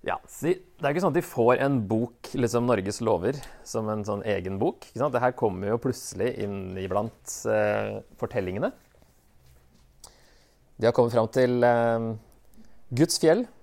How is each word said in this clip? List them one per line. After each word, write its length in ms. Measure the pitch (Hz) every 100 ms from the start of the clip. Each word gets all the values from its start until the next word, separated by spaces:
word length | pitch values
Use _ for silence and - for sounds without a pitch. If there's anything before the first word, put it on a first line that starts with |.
| -
Ja, 60 | 87 -
så 160 | - 147
de, 60 | 185 - -
det 80 | 143
er 60 |
ikke 80 | 151
sånn 80 | 185
at 80 | 151
de 80 | 170
får 320 | - 117 127 139
en 100 | 135 98
bok, 400 | 113 123 _ - -
liksom 300 | 117 120 120
Norges 320 | 110 95 -
lover, 320 | 113 92 95 139 - - -
som 220 | 113 107
en 140 | 107 101
sånn 160 | 101 107
egen 240 | 95 92 98
bok, 260 | 139 - -
ikke 140 | 110
sant? 100 | 143 120
Det 60 |
her 140 | 127 -
kommer 360 | 110 90 101
jo 80 | 117
plutselig 480 | 131 123 - 98 117 -
inn 380 | 104 98 95 92
iblant, 540 | 95 98 160 - - - 110
eh, 480 | 107 104 107 107 104 - -
fortellingene. 500 | 117 113 92 95 196 - _ _ _ _ _ _ _ _ _ _ _ _ - _ _ _ _ _ _ -
De 80 | 110
har 80 | 120
kommet 160 | 120
fram 160 | 117 120 131
til, 240 | 123 123 123
eh, 400 | 120 117 113 113 110 - - - - - - - 120
Guds 240 | 165 -
fjell 240 | 160 185 240 -